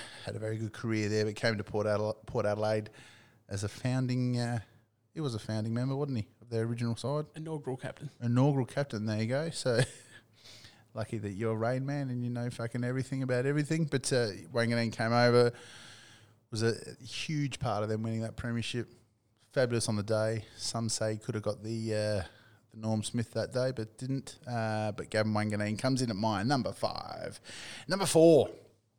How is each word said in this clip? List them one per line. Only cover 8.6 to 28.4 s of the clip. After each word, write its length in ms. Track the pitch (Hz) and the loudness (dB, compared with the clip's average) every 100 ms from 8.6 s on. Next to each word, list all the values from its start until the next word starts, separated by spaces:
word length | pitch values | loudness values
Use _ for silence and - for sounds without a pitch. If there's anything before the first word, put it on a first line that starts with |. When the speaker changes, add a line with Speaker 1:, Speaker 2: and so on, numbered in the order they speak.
| 123 | 0
Speaker 1:
captain, 400 | - 143 110 107 | -2 -2 -2 0
there 140 | 107 | 0
you 60 | 110 | 0
go. 240 | 135 165 | 0 -2
So, 300 | - 127 117 127 - - - - - | -2 2 4 2 -2 -20 -20 -20 -20
<laughs> 580 | - - - - - | -20 -20 -20 -20 -12
lucky 240 | 117 107 113 | -8 -6 -4
that 140 | 104 | -4
you're 240 | 95 113 110 | -2 -2 0
Rain 280 | 113 131 | 0 0
Man 260 | 135 143 135 | -2 -4 -4
and 120 | 123 | -4
you 80 | 120 | -4
know 180 | 120 120 | -4 -4
fucking 340 | - 117 123 | -4 -6 -2
everything 380 | 123 131 127 135 | -2 -2 -2 -4
about 200 | 131 123 127 | 0 0 2
everything. 400 | 147 147 160 151 | 0 0 0 2
But, 260 | 135 - | 0 2
uh, 160 | 131 113 90 - | 2 2 -2 -4
Wanganeen 400 | 120 117 117 113 | 0 2 2 0
came 200 | 104 113 | 0 2
over, 380 | 120 120 120 120 - - - - - - - - _ _ | 6 8 8 6 2 -10 -20 -20 -20 -20 -20 -20 _ _
was 100 | 110 | 0
a 120 | 113 110 - - | 0 0 -6 -14
huge 560 | 127 - - 151 143 - | -12 -8 -4 -2 -2 -2
part 240 | 120 104 | -2 0
of 60 | 107 | 0
them 140 | 110 | -2
winning 160 | 113 113 | -2 -2
that 160 | 113 - | -4 -6
premiership. 520 | 120 117 113 120 - - _ _ _ _ _ | -4 -4 -2 -4 -6 -12 _ _ _ _ _
Fabulous 360 | 143 123 117 - | 2 4 2 2
on 80 | 104 | 0
the 60 | |
day. 400 | 101 107 110 113 - - | 2 2 2 -2 -6 -8
Some 320 | - 113 113 | -6 -2 -2
say 260 | - 110 107 | 0 -2 -2
could 180 | - | -4
have 80 | 110 | -4
got 220 | 104 104 | -2 -4
the, 280 | 107 113 110 | -4 -4 -2
uh, 300 | 107 107 104 87 - - - _ | 0 0 0 -4 -12 -20 -20 _
the 80 | 113 | -8
Norm 220 | 110 110 | -2 0
Smith 280 | 104 120 113 | 0 -2 -2
that 200 | 113 104 | -2 -2
day, 200 | 123 131 | 0 0
but 240 | 131 110 - | -2 -6 -8
didn't. 400 | 127 135 - - 123 | -4 -4 -6 -14 -6
Uh, 440 | 120 110 107 107 | -2 -2 0 -2
but 180 | 98 76 | -4 -2
Gavin 220 | 107 107 | 0 2
Wanganeen 460 | 107 107 104 104 107 | 2 0 0 -2 0
comes 220 | 131 131 | 0 2
in 80 | 123 | 0
at 60 | 98 | 0
my 260 | 110 98 | 0 0
number 280 | 113 139 95 | 2 2 0
five. 680 | - - - - 82 82 - - - - - - | -4 -4 -4 -8 -8 -10 -12 -16 -14 -14 -12 -4
Number 180 | 190 180 | -2 4
four 440 | 165 165 151 | 8 10 10